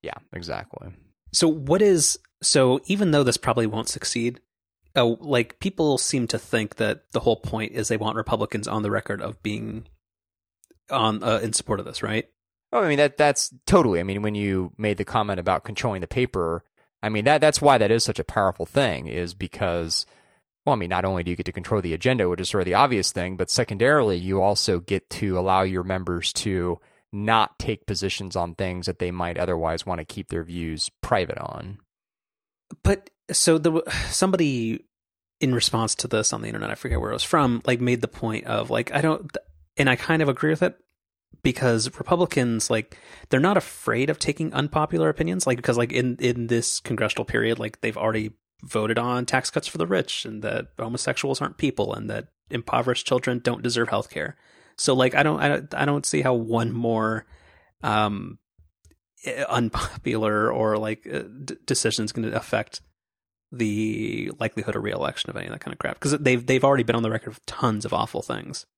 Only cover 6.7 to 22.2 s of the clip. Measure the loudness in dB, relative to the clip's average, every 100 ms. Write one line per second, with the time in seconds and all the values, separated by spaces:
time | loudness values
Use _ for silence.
6.7 | -2 -2 -2 _ 0 2 2 0 -4 -4
7.7 | -4 -2 -2 -2 -4 -2 0 0 -4 -4
8.7 | -2 0 -2 -4 -6 -6 -8 -6 -6 -6
9.7 | -10 -14 _ _ _ _ _ _ _ _
10.7 | _ _ 0 2 2 0 0 0 -4 -2
11.7 | -4 -4 -6 -4 -4 -4 _ _ _ _
12.7 | 0 2 4 4 4 2 4 -2 -6 4
13.7 | 6 6 2 0 -2 -2 0 0 0 -2
14.7 | -2 -2 -2 -2 -2 0 -2 0 0 -2
15.7 | -4 -4 -4 -4 -2 -2 0 -2 -2 _
16.7 | _ _ _ -4 0 4 6 6 6 6
17.7 | 6 6 4 2 -2 -2 2 0 0 -2
18.7 | 0 0 0 -4 -6 -6 -6 -10 -4 -2
19.7 | -2 -2 -4 -6 _ _ _ _ _ -2
20.7 | 0 0 0 0 0 -2 -4 -4 -6 -2
21.7 | -2 0 0 0 2